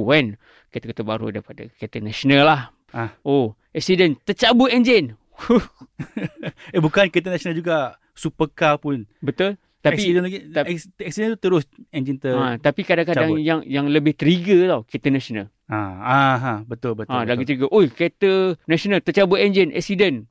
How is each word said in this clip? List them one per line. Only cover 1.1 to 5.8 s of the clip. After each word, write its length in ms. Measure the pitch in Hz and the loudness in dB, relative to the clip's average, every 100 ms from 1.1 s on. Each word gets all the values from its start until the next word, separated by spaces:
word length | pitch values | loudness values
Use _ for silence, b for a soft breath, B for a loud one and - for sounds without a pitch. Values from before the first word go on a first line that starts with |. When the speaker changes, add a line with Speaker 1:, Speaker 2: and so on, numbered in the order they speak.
| 110 110 | -6 -6
Speaker 1:
daripada 340 | 104 - 110 110 | -10 -12 -18 -20
kereta 280 | - 110 120 | -14 -12 -10
nasional 460 | 107 - 135 139 | -10 -4 2 4
lah. 180 | 151 147 120 _ _ | 4 2 -2 _ _
Speaker 2:
Ah. 260 | 117 113 - | -10 -10 -8
Speaker 1:
Oh, 340 | 143 139 113 - _ | -2 0 0 -6 _
accident, 500 | 156 - 180 175 135 | -6 0 2 2 0
tercabut 460 | - 190 226 240 262 | -4 0 2 4 4
enjin. 480 | 247 240 226 127 - _ | 4 4 4 2 -8 _
<laughs> 400 | - - 233 - _ | -10 0 0 0 _